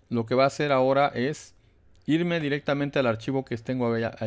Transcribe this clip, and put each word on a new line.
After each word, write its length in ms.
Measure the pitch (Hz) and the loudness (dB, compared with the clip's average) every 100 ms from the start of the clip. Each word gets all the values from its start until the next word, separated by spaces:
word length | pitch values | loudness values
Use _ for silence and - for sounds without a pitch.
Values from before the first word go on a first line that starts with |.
| - | -6
lo 160 | 117 | -4
que 100 | 113 | 0
va 100 | 127 | 4
a 20 | 135 | 4
hacer 260 | - 147 | 2 2
ahora 360 | 131 131 135 143 | 4 4 4 2
es 460 | 117 131 156 - _ _ _ _ - - | 0 -4 -6 -12 _ _ _ _ -10 -2
irme 340 | 160 175 170 | 0 0 -2
directamente 580 | 143 143 151 143 143 143 | -2 -2 -2 -2 -2 0
al 80 | 123 | 0
archivo 380 | 110 135 135 | 0 -2 -4
que 120 | 127 113 | -4 -6
tengo 380 | 120 127 117 113 | -4 -2 0 0
ya, 180 | 113 - | -2 -4